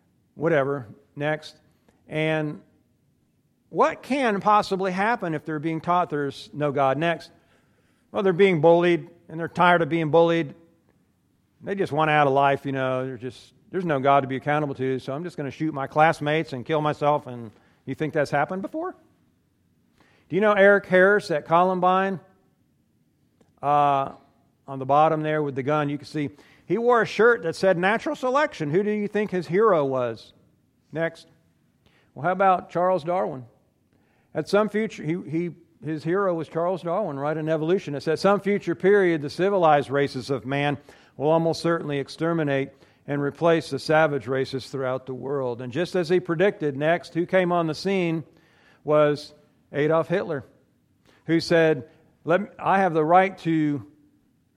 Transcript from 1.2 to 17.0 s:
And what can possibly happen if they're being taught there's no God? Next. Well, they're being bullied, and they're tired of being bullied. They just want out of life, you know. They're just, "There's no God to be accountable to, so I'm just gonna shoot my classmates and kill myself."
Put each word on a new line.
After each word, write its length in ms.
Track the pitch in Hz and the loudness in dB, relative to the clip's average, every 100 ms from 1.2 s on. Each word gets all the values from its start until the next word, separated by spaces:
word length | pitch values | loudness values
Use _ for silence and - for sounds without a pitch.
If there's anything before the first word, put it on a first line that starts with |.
| 147 151 - - _ _ _ _ - | -6 -6 -10 -20 _ _ _ _ -10
And 540 | 151 156 156 151 - _ _ _ _ _ _ _ _ _ _ _ | -4 -2 -2 -4 -8 _ _ _ _ _ _ _ _ _ _ _
what 340 | 165 277 - | -2 0 -2
can 380 | - 277 247 196 | -4 -2 0 0
possibly 500 | 208 214 - 190 196 | 2 2 2 -2 -2
happen 420 | 185 214 240 175 | -2 -2 -2 -4
if 120 | 151 - | -6 -6
they're 140 | 151 | -6
being 220 | 160 160 | -6 -6
taught 280 | 170 180 165 | -2 0 0
there's 400 | 147 139 - - | -4 -6 -8 -14
no 180 | 139 147 | -6 -2
God? 260 | 139 135 139 | 0 0 2
Next. 340 | 170 165 - _ _ _ _ _ _ _ _ | -2 -2 -8 _ _ _ _ _ _ _ _
Well, 100 | 208 | -2
they're 120 | 190 | 2
being 280 | 160 196 165 | 4 4 6
bullied, 480 | 165 170 175 170 143 - - | 6 6 4 0 -4 -20 -16
and 100 | 160 | -10
they're 80 | 160 | -6
tired 340 | 180 175 175 | 2 4 4
of 80 | 156 | 2
being 220 | 165 156 | -2 2
bullied. 420 | 165 170 165 147 - _ _ _ _ _ _ _ _ _ _ | 4 4 2 -4 -10 _ _ _ _ _ _ _ _ _ _
They 120 | 117 196 | -8 -4
just 160 | 170 | -2
want 180 | 143 156 | 0 2
out 180 | 151 143 | 4 4
of 60 | |
life, 320 | 139 139 139 143 | 4 2 0 -4
you 80 | |
know. 320 | 135 131 127 131 | -4 -4 -4 -6
They're 120 | 123 | -10
just, 360 | 127 - - _ _ | -14 -16 -20 _ _
"There's 140 | 185 175 | -6 -2
no 140 | 139 | 0
God 220 | 139 139 | 4 4
to 60 | 131 | 2
be 80 | 131 | -4
accountable 400 | 143 151 143 131 | -2 -2 -2 -4
to, 240 | 131 131 | -4 -4
so 140 | 131 | -6
I'm 100 | 139 | -10
just 140 | 175 151 | -10 -10
gonna 140 | 139 | -10
shoot 220 | - 156 | -6 -6
my 140 | 139 135 | -6 -2
classmates 640 | 151 160 151 147 156 156 | 4 4 2 -2 -2 -4
and 140 | 127 117 | -8 -4
kill 160 | 156 | -2
myself." 460 | 151 - | -2 0